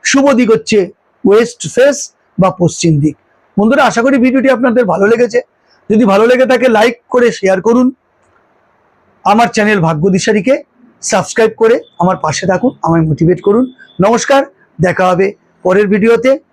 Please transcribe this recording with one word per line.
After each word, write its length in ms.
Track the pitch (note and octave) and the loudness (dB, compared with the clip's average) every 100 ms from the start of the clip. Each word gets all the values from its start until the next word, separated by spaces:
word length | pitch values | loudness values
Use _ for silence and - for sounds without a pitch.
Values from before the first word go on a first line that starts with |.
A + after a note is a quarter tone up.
শুভ 280 | - C#4 C#4+ | -2 0 2
দিক 200 | A#3+ A#3 | 2 2
হচ্ছে 400 | A3+ - G#3+ F#3 - _ _ - | 0 0 -2 -2 -8 _ _ 2
ওয়েস্ট 420 | G#3 A3+ - - - | 2 0 -6 -8 0
ফেস 380 | C4+ C#4 - _ _ - | 0 0 -10 _ _ -2
বা 120 | F#3 F3 | -2 0
পশ্চিম 400 | F3 - E3+ D3+ | -4 -2 -2 0
দিক। 180 | D3+ - _ _ _ - | -2 -6 _ _ _ -2
বন্ধুরা, 240 | G#3+ C#4 | 0 2
আশা 180 | C4 G3 | 0 0
করি 160 | A#3+ C4+ | 0 0
ভিডিওটি 320 | B3+ C4 C4 | 0 0 0
আপনাদের 360 | B3+ B3+ A#3 A3+ | 0 0 0 -2
ভালো 220 | E3 G3+ | 0 0
লেগেছে। 340 | A3+ A#3+ A#3+ - _ _ _ _ | 2 0 -2 -6 _ _ _ _
যদি 160 | G#3+ B3 | 0 2
ভালো 220 | G3 A#3 | 2 2
লেগে 180 | B3 B3+ | 2 2
থাকে, 220 | B3+ B3+ | 2 2
লাইক 280 | A3 A#3 A#3+ _ | 2 0 -2 _
করে 220 | B3+ A#3+ | 0 0
শেয়ার 300 | - F#3+ F#3+ | 0 -2 -2
করুন। 300 | A3 A#3+ B3+ C4 _ _ _ _ _ _ _ _ _ _ _ _ | 0 0 0 -4 _ _ _ _ _ _ _ _ _ _ _ _
আমার 240 | F3+ G#3 A#3 | -2 0 0
চ্যানেল 320 | - G#3 G#3 | 0 0 0
ভাগ্য 300 | D#3+ D#3+ F#3+ | 0 -2 -2
দিশারিকে 540 | F#3 - G#3 G3 C#4+ - _ _ _ | -2 0 -2 0 -2 -4 _ _ _
সাবস্ক্রাইব 500 | - G#3 F#3+ - A3 A3 | -4 -4 -4 -2 -2 0
করে 220 | A3+ B3 - _ | 0 0 -4 _
আমার 180 | F3 F#3 | -2 -2
পাশে 300 | D#3 - F#3 | -4 -6 -4
থাকুন, 240 | F#3 B3 - | -2 -2 -4
আমায় 200 | E3 E3 | -2 0
মোটিভেট 400 | D#3+ C#3+ E3+ F3 | 0 0 0 0
করুন। 320 | - A3 B3+ - - - | 0 0 -2 -8 -20 -2
নমস্কার, 420 | F#3+ A3+ - C#4 D#4 _ _ - | 0 0 0 -2 -2 _ _ -4
দেখা 280 | F3 F3 F#3 | -4 0 -2
হবে 240 | F3+ G3 G3+ _ _ | 0 -2 -4 _ _
পরের 240 | F#3 F#3+ G#3 | -2 0 0
ভিডিওতে। 520 | G#3 A3 A#3 B3 C#4 _ | 0 2 2 0 -2 _